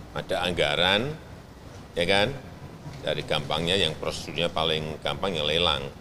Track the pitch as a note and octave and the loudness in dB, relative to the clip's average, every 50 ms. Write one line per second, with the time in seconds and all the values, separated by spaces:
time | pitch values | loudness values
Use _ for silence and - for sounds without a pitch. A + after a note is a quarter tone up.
0 | - - - C#2+ D2 - F#2 F2 F2 F2+ F2 E2 D#2 D2 D2 D2 F2 F2+ G2 G#2 | -14 -10 -8 -6 -4 -2 -2 0 0 0 2 2 2 4 4 4 6 6 6 4
1 | A#2+ C#3+ D#3 D#3 - - - - - - - - - - - - - - - - | 2 0 -4 -8 -12 -14 -16 -16 -16 -16 -16 -16 -16 -16 -16 -16 -16 -6 0 2
2 | F2 F2 G2 G2 G#2 A#2+ C3+ - - - - - - - - - - - - - | 4 6 6 6 6 4 0 -4 -10 -12 -14 -14 -14 -14 -14 -14 -14 -12 -12 -6
3 | - D2+ D2 C#2+ D2+ - D#2+ D2+ D2 C#2+ D2+ D#2 E2+ E2+ F#2 G2+ F2 D#2+ D#2 - | -4 -2 -2 -2 0 0 0 0 0 0 -2 0 2 2 2 4 2 2 0 -2
4 | - D2+ D2+ - - - D#2 D2+ E2+ E2+ - E2 D#2+ E2 D#2+ D#2 D#2 D#2 D#2 C#2 | -4 -4 -4 -4 -6 -6 -2 0 0 0 2 2 2 2 2 0 0 -4 -6 -4
5 | - D2 D2 C#2 F#2 G2 F#2 D#2 D2 D2+ D#2 E2+ F2 E2+ D2 C2+ C#2 C#2 - - | -4 -4 -2 -2 -2 -2 0 0 2 2 2 4 4 4 2 2 -2 -6 -10 -12